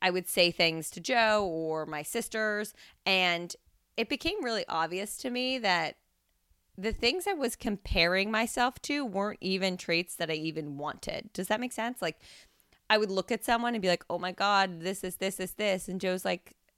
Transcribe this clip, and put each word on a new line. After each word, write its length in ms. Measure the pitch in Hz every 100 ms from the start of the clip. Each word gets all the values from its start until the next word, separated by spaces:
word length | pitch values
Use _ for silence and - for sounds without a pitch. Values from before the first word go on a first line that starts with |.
I 80 | 185
would 180 | 185 175
say 220 | 196 175
things 400 | 165 165 160 156
to 100 | -
Joe 440 | 170 247 220 214 196
or 360 | 165 160 156 156
my 160 | 151
sisters, 720 | 151 233 - 220 214 208 208 - - _ -
and 500 | 190 180 170 175 - _ _ _ -
it 120 | 226
became 360 | 285 330 415
really 200 | 254 214 -
obvious 480 | 160 160 180 208 -
to 120 | 254
me 280 | 247 254 262
that 380 | 214 175 156 - _ _ _ _ _ _ _ -
the 140 | 214
things 340 | - 233 359 392
I 80 |
was 220 | 339 269 -
comparing 760 | 226 196 - 185 170 190 202
myself 500 | 220 233 254 247 -
to 220 | - 294
weren't 360 | 254 190 208 -
even 340 | 185 190 190 180
traits 380 | - 170 175
that 160 | - 160
I 40 |
even 440 | 156 160 156 147 139
wanted. 520 | 147 - - - -
Does 140 | - 190
that 120 | 214
make 120 | 254
sense? 280 | - 226 254
Like, 180 | 170 - - - - _ _ _ -
I 80 | 214
would 140 | 208
look 200 | 190 -
at 140 | 226
someone 300 | - 233 240
and 80 | 226
be 60 | 185
like, 160 | 175 -
"Oh 100 | 175
my 140 | 185
God, 480 | 175 202 196 190 170
this 240 | 170 190
is, 120 | 185 -
this 220 | 190 -
is, 140 | 185
this." 360 | - 214 185 -
And 120 | 180
Joe's 240 | 185 185
like, 320 | 190 180 - _ _